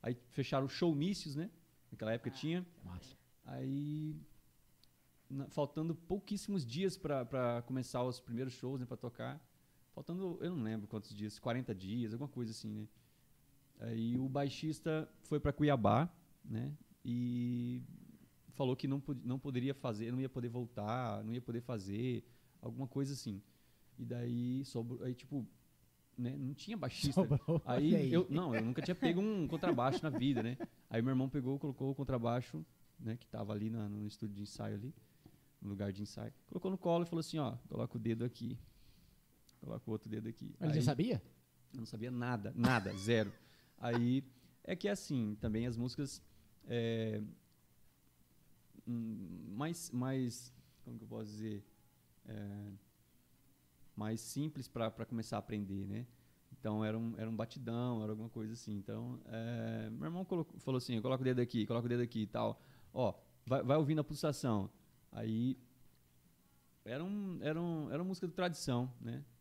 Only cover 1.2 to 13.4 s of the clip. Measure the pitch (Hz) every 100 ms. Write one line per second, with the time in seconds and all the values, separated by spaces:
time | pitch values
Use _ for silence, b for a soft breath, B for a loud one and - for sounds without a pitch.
1.2 | 156 139 185 - - _ - 113 110 113
2.2 | 123 - 151 175 175 - 92 90 - -
3.2 | _ _ - 127 131 139 147 151 156 156
4.2 | 147 - - _ - - - _ _ _
5.2 | _ 135 135 - 143 156 165 165 - 196
6.2 | - 202 - 202 120 135 190 - 147 139
7.2 | 120 135 123 120 120 131 123 123 123 123
8.2 | - 117 131 120 123 135 120 120 120 -
9.2 | 120 143 - b b b b - - 175
10.2 | 190 170 175 175 110 110 104 110 - 104
11.2 | 107 - 123 120 123 98 95 117 113 117
12.2 | 139 123 117 110 107 107 107 b b b
13.2 | b -